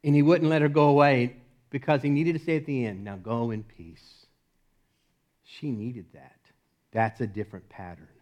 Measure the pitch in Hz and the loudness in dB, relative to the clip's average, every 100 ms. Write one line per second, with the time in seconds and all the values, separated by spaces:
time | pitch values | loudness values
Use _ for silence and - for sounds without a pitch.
0 | 151 147 147 170 160 160 147 147 147 143 | 4 4 6 4 2 2 2 4 4 6
1 | 143 135 123 - _ _ _ 143 131 147 | 6 4 0 -4 _ _ _ -10 -2 -2
2 | 143 143 165 165 156 160 151 139 117 95 | 0 0 0 -4 -4 -4 -4 -6 -4 -8
3 | 104 98 92 117 117 110 107 - 82 - | -12 -14 -8 -4 -4 -6 -12 -20 -20 -20
4 | _ _ _ _ _ _ _ _ _ _ | _ _ _ _ _ _ _ _ _ _
5 | _ _ _ _ _ - 151 117 113 120 | _ _ _ _ _ -12 -8 -6 -8 -12
6 | 87 - 131 _ _ _ _ _ _ 110 | -18 -20 -20 _ _ _ _ _ _ -2
7 | 113 - 113 101 101 95 - - 90 87 | -2 -2 -8 -8 -10 -12 -20 -20 -18 -20
8 | 82 _ | -20 _